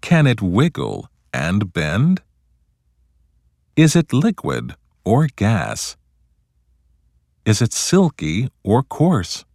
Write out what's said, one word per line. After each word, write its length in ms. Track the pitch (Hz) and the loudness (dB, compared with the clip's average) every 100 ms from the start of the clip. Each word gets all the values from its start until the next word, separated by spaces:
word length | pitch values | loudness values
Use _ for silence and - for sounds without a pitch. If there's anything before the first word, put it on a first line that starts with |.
Can 260 | - 170 143 | 2 2 2
it 140 | 113 | 2
wiggle 680 | 98 92 165 - 58 50 - _ _ | 0 0 0 0 -4 -6 -12 _ _
and 400 | 64 76 98 101 | -6 -2 -2 -2
bend? 480 | 82 78 90 151 190 _ _ _ _ _ _ _ _ _ _ _ _ _ _ _ - | -4 -4 0 2 0 _ _ _ _ _ _ _ _ _ _ _ _ _ _ _ 2
Is 200 | 156 175 | 4 4
it 180 | 160 | 0
liquid 640 | 123 196 208 - 62 60 - _ _ | 0 0 -2 -6 -6 -8 -16 _ _
or 240 | - 117 156 - | 0 2 0 0
gas? 640 | 104 110 107 110 - - _ _ _ _ _ _ _ _ _ _ _ _ _ _ - | 0 0 -4 -8 -12 -14 _ _ _ _ _ _ _ _ _ _ _ _ _ _ 0
Is 140 | 110 | 0
it 100 | 117 | 0
silky 800 | - - 180 180 - 78 82 127 _ | -2 0 2 2 0 -6 -4 -6 _
or 220 | - 110 | 0 0
coarse? 640 | 135 - 165 147 90 - - | 0 -2 0 0 -2 -10 -16